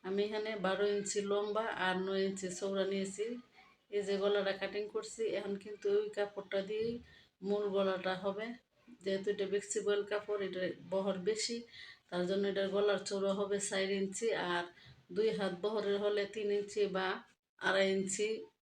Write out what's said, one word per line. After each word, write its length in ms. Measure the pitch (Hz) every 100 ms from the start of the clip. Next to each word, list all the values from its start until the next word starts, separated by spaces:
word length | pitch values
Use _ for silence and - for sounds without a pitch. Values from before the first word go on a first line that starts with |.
আমি 160 | 190 196
এখানে 280 | 208 214 214 214
বারো 240 | 185 190 208 202
ইঞ্চি 240 | 196 208 202
লম্বা 340 | 202 208 208 226 - 185
আর 100 | 185
নয় 180 | 190 196 196
ইঞ্চি 220 | 190 185 180
চওড়া 300 | 196 196 190
নিয়েছি। 400 | 196 196 196 220 247 - - - _ _
এই 100 | 202
যে 100 | 196 196
গলাটা 360 | 202 202 196 190
কাটিং 220 | 196 202 208
করছি, 300 | 220 208 - 220 196
এখন 180 | 202 196
কিন্তু 300 | 208 208 202 202
ওই 100 | 214 208
কাপড়টা 420 | 202 196 190 196 190
দিয়েই 240 | 214 226 240 - - - _
মূল 220 | 190 208 208
গলাটা 440 | 196 190 185 185 185
হবে। 300 | 196 196 226 240 _ _ - -
যেহেতু 260 | 196 196 202
এটা 140 | 196 196
বেক্সি 260 | 196 - 214
বয়েল 200 | 196 202 202
কাপড়, 300 | 208 - 208 190
এটার 200 | 185 185 - -
বহর 280 | 190 196 190
বেশি, 380 | 180 214 - 233 233 - - - _
তার 160 | 180 180
জন্য 160 | 196 202
এটার 220 | 190 196
গলার 300 | 196 208 196 -
চওড়া 260 | 202 196
হবে 240 | 196 196 202
চার 300 | - 196 190
ইঞ্চি। 360 | 196 196 190 226 170 175
আর 120 | 175 175 - - - _
দুই 160 | 180 220 185
হাত 180 | 190 175
বহরের 360 | 208 220 202 202
হলে 240 | 208 208 196
তিন 140 | 220 208
ইঞ্চি 320 | 202 202 214 196 185
বা 100 | 185 208 - _ _ _
আড়াই 260 | 190 190 190
ইঞ্চি 360 | 196 190 202 214 220 - _